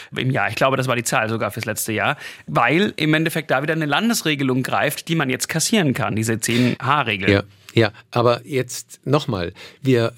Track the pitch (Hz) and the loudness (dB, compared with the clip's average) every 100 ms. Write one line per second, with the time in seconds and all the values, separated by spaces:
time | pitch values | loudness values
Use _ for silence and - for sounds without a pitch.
0 | - 107 127 131 101 110 135 131 131 120 | -12 -4 -2 0 0 2 2 2 0 -2
1 | 117 135 110 113 110 120 113 107 - 107 | 0 0 0 -2 -4 -4 -6 -6 -4 -2
2 | 104 147 - - - 147 120 156 208 - | -2 -2 -8 -16 -4 0 2 4 0 0
3 | 156 156 160 160 151 135 147 160 151 143 | 0 2 0 -2 -2 0 0 -2 0 0
4 | 220 226 160 143 135 127 127 110 127 - | 0 0 -2 0 0 0 0 0 0 -2
5 | - 165 135 127 - 160 - 220 156 117 | -2 -2 0 -2 -4 -2 0 2 2 0
6 | 104 101 110 113 - 117 123 - 127 147 | -2 -2 -2 -2 0 2 2 0 0 0
7 | 117 98 95 101 101 - - - 110 - | 0 0 2 2 0 -10 -2 2 2 0
8 | - 123 120 120 - 135 127 - - - | -4 0 2 2 -2 -4 -4 -8 -14 -12
9 | - 147 - 101 85 - - - 135 123 | 0 0 0 -4 -4 -8 -18 -6 0 2
10 | 117 | 2